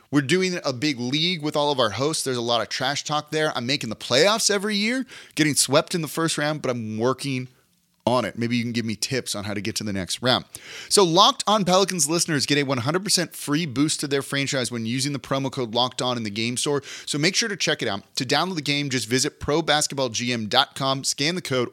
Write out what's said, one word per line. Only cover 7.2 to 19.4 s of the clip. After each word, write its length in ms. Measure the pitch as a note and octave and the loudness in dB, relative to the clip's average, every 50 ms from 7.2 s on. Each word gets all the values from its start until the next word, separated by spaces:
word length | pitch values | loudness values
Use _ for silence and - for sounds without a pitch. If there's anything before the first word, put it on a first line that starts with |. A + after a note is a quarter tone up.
| - C#3+ C3 B2+ B2+ B2+ _ _ _ _ _ _ _ _ _ _ _ | -2 -4 -4 -4 -6 -8 _ _ _ _ _ _ _ _ _ _ _
on 180 | A2+ A#2+ B2+ A2+ | 2 2 2 2
it. 140 | F2+ - | 0 -2
Maybe 180 | A2+ A#2 A#2 A#2+ | -2 -2 0 0
you 80 | A#2+ A2+ | 0 0
can 80 | A#2+ | 0
give 140 | A2+ A#2+ A2 | -2 -2 -2
me 100 | A2+ G#2 | -4 -4
tips 400 | - - - C3+ B2 - - - | -4 -4 -2 -2 -4 -2 -4 -8
on 80 | G#2 G2 | -6 -6
how 100 | G#2+ G2+ | -4 -6
to 60 | G#2 | -4
get 160 | F#2+ A2 G2+ | -4 -4 -6
to 80 | - G2+ | -4 -6
the 80 | G#2+ | -4
next 300 | G2 G2 F#2 - - - | -4 -4 -4 -4 -6 0
round. 240 | - B2+ A#2+ G2 - - - - - - - - - | 2 2 2 2 0 -6 -16 -20 -18 -16 -16 -16 -6
So 160 | - - G3+ G3 | 2 4 4 6
Locked 400 | E3+ D#3+ F#3 G#3+ C4 - - - | 6 8 6 6 6 4 2 0
On 200 | G3+ G#3 A3 F#3 | 2 2 2 4
Pelicans 440 | E3+ F3+ F#3+ G3+ D#3+ F#3 F3 C#3+ C#3+ | 4 4 4 2 2 0 -2 -2 0
listeners 360 | E3 E3+ - - D#3+ C#3 A2+ | 0 0 0 0 0 -2 0
get 120 | - C#3+ | 2 2
a 60 | D3 C#3+ | 2 2
one 140 | C3 C#3 | 0 -2
hundred 260 | B2 A2 C#3+ D#3+ F#3 G3+ | -2 -2 -2 -2 -2 0
percent 320 | G3+ - F#3+ E3 - - | 0 0 0 0 -4 -6
free 300 | - - C#3+ C#3+ D#3 F3 | -10 -4 -2 -2 0 -2
boost 340 | D3+ A2 B2+ D3 D#3 - - | -2 0 0 0 0 0 -2
to 80 | D#3 | -2
their 140 | C#3+ C#3 C#3 | -2 -2 -2
franchise 500 | C3 - C#3+ C#3 C#3 B2 C#3+ C3+ A#2+ A2+ | -2 -2 -2 -2 -2 -2 -2 -2 -2 -2
when 140 | A#2+ A#2 A2+ | -4 -4 -4
using 260 | A2 A#2+ C3+ B2+ D3 | -4 -2 -2 -2 -2
the 80 | C#3+ C3 | -4 -6
promo 320 | - - C#3 C#3 C3+ C3 | -4 -4 -4 -2 -2 -4
code 240 | - C#3 B2 A2 G#2+ | -4 -4 -6 -2 2
Locked 260 | A#2+ B2 B2+ - - | 2 2 2 0 -2
On 140 | C3+ B2+ B2 | -2 -2 -2
in 80 | A#2+ A2+ | -2 -4
the 60 | G#2 | -6
game 260 | G2+ A2 A2+ A#2+ B2 | -4 -4 -4 -2 -2
store. 260 | A#2 - D3+ C#3+ C#3 - - - - - | -2 -2 -2 -2 -2 -4 -8 -14 -12 -8
So 120 | - - | -4 -2
make 180 | C#3+ D3 F3 F#3 | 2 2 2 2
sure 140 | - A#3 A3 | 2 -2 -2
to 80 | G3+ | -4
check 240 | D#3 - E3+ D3+ - | -2 -2 -2 0 0
it 80 | C#3+ A2 | -2 -4
out. 140 | G2 G2+ - _ _ | -4 -4 -8 _ _
To 80 | - C#3+ | -6 -2
download 320 | A#2+ C#3 D3 E3+ F#3 F#3+ | 0 2 2 2 0 -4
the 60 | D#3 | -4
game, 280 | C3+ C#3+ C#3+ C#3+ C#3+ C#3 | -2 0 0 0 0 -2
just 200 | B2 C3 A2 G#2+ | -2 -4 0 0
visit 320 | B2 C3 C3+ D3 - _ | 0 0 0 0 -4 _